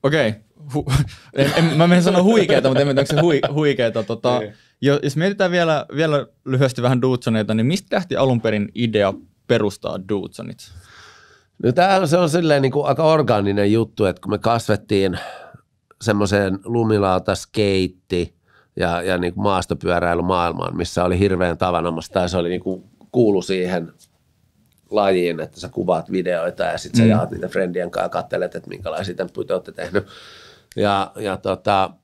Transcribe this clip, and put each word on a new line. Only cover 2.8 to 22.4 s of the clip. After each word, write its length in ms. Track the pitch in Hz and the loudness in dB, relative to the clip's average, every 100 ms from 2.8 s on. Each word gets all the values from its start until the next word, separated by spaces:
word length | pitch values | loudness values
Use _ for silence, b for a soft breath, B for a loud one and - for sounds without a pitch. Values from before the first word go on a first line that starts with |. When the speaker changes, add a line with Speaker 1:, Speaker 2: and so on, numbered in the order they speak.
Speaker 1:
en 60 | 143 | 2
tiedä, 140 | 135 | 2
onko 120 | 139 156 | 2 2
se 60 | |
hui-, 320 | 170 143 - | 4 2 0
huikeeta. 500 | 151 151 127 117 117 | 0 0 2 0 -2
Tota, 360 | 104 - 127 123 | -4 -2 0 0
Speaker 2:
Niin. 140 | 104 b b b | -4 b b b
Speaker 1:
jo-, 180 | 131 143 | 0 2
jos 140 | 147 135 | 0 -2
mietitään 340 | 185 202 185 | -2 0 0
vielä, 340 | 175 165 151 - 139 | 2 2 0 -2 -2
vielä 320 | 160 143 - _ - | 0 0 -2 _ -4
lyhyesti 360 | 131 135 123 | 0 0 0
vähän 200 | 123 123 | 0 2
Dudesonita, 520 | 131 127 123 110 104 | 0 0 0 -2 0
niin 120 | 110 117 | 0 0
mistä 300 | 180 - 214 | -2 -2 -4
lähti 200 | 180 - | -2 0
alun 260 | 135 120 | 2 2
perin 280 | 113 107 104 - | 0 -2 -4 -4
idea 380 | 120 107 98 95 - _ - | -2 2 0 -2 -14 _ 0
perustaa 520 | 117 104 95 - - 95 | 0 0 -4 -10 -10 -6
Dudesonit? 480 | 101 87 - 85 - - B B B B B B B B _ | -6 -6 -14 -16 -16 -20 B B B B B B B B _
Speaker 3:
No 80 | 120 | 0
tää 260 | 123 185 190 | 2 4 2
on, 80 | 170 | 2
se 100 | 175 | 2
on 120 | 170 | 2
silleen 320 | 165 165 143 | 2 2 2
niinku 220 | 135 135 | 2 0
aika 200 | 143 131 | -2 2
orgaaninen 680 | 156 160 143 107 101 101 101 | 2 2 2 2 2 2 4
juttu, 340 | 110 110 - 98 | 2 0 0 0
että 160 | 87 | 0
kun 100 | - | -4
me 60 | 101 | -2
kasvettiin 840 | 113 117 - 104 - 101 95 85 B B B B _ _ _ _ | 0 0 0 -2 0 0 0 -2 B B B B _ _ _ _
semmoiseen 580 | 117 104 101 101 98 98 - | -2 0 2 2 0 -2 -4
lumilauta, 720 | 117 113 104 98 92 90 95 | -2 2 2 2 0 0 -4
skeitti 1000 | - - 101 95 92 - _ 90 82 _ b b b - | -4 -2 0 2 -2 -6 _ -4 -4 _ b b b -4
ja, 260 | 90 87 | -2 -2
ja 160 | 90 90 | -2 -2
niinku 240 | 87 90 | -2 -2
maastopyöräilymaailmaan, 1400 | 101 95 90 82 98 87 87 85 90 90 87 85 85 85 | 0 0 -2 -4 -2 0 0 0 0 0 0 -2 -6 -6
missä 260 | 85 - | -6 -2
oli 160 | 90 90 | 0 2
hirveän 380 | 98 90 90 85 | 2 2 0 0
tavanomaista, 560 | 90 87 85 82 - | -2 0 -2 -6 -4
tai 160 | 95 87 | -2 -2
se 80 | |
oli 120 | 92 | -2